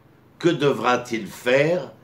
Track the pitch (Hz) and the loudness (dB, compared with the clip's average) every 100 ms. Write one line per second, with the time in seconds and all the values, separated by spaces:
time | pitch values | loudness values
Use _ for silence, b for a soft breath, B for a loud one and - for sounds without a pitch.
0 | _ _ - - 170 143 143 110 120 120 | _ _ -20 -2 0 2 0 0 0 0
1 | - 113 92 - 123 135 156 180 - - | -2 -6 -6 -6 2 2 4 0 -4 -14